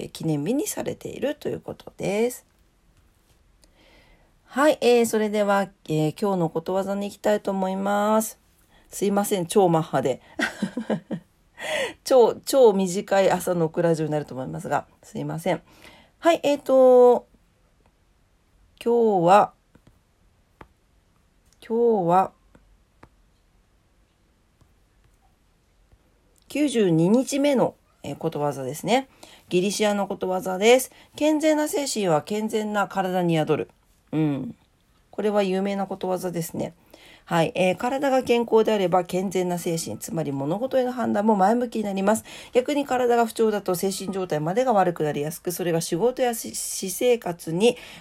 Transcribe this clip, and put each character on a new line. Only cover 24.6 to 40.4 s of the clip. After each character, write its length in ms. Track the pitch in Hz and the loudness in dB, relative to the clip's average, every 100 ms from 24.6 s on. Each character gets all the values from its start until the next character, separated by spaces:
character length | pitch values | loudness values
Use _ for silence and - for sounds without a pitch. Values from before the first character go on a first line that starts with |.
| _ _ _ _ _ _ _ _ _ _ _ _ _ _ _ _ _ _ - | _ _ _ _ _ _ _ _ _ _ _ _ _ _ _ _ _ _ -10
九 180 | 277 294 | -2 -2
十 220 | 233 196 | 2 2
二 180 | 160 170 | 2 4
日 320 | 233 262 277 | 2 0 0
目 160 | 285 262 | 0 2
の、 200 | 170 - _ _ | 0 -4 _ _
え 120 | - 147 | -14 -8
ー、 20 | |
こ 140 | 165 | -6
と 100 | 165 | -4
わ 100 | 147 | -4
ざ 120 | 131 | -4
で 120 | 127 151 | -8 -8
す 100 | 160 | -2
ね。 220 | 247 269 _ - - - | 0 -2 _ -20 -20 -4
ギ 140 | 180 | -2
リ 100 | 196 | 0
シ 140 | 196 208 | 0 -2
ア 80 | |
の 140 | 202 190 | -2 -4
こ 100 | 190 | -6
と 100 | 190 | -4
わ 140 | 185 | -4
ざ 160 | 175 185 | -4 0
で 200 | 214 254 | 6 6
す。 100 | - - - - | 4 -12 -18 -2
健 240 | 302 302 | 0 2
全 160 | 311 302 | 2 2
な 140 | 302 | 0
精 180 | 392 269 | -4 -4
神 220 | 220 190 | -2 0
は 120 | 151 | 0
健 280 | - 208 214 | 0 -6 -4
全 240 | 220 214 | -4 -4
な 160 | 208 185 | -2 -2
体 340 | 190 190 180 | -2 -2 0
に 120 | 175 160 | 0 0
宿 200 | 151 147 | 0 -2
る。 160 | - _ _ _ _ | -4 _ _ _ _
う 40 | 147 | -2
ん。 380 | 156 139 - - _ _ _ _ _ | -2 -2 -8 -14 _ _ _ _ _
こ 120 | - | -6
れ 80 | 208 | -2
は 120 | 208 | 0
有 200 | 196 190 | 0 0
名 160 | 202 196 | -2 -4
な 100 | 190 | -6
こ 80 | 196 | -6
と 140 | 185 | -4
わ 80 | 180 | -4
ざ 140 | 180 | -4
で 100 | 170 | -6
す 160 | 165 - | -6 -6
ね。 160 | - - _ - - - | -8 -10 _ -20 -20 -20
は 200 | - 170 | -4 0
い。 100 | 160 - | 0 0
え 160 | 185 | 0
ー、 60 | 175 | 0
体 320 | 247 269 285 | -4 -2 0
が 140 | 262 | 0
健 180 | 247 233 | 2 0
康 220 | 233 220 220 | 2 2 4
で 80 | |
あ 40 | 214 | 2
れ 120 | 185 | 2
ば 160 | 185 180 | 0 0
健 260 | 180 196 | -4 -2
全 160 | 180 180 | -2 -2
な 100 | 175 | -4
精 200 | 175 165 | -4 -4
神、 200 | 139 107 | -6 -10
つ 160 | - | -8
ま 80 | 165 | -6
り 120 | 151 | -6
物 260 | 139 | -4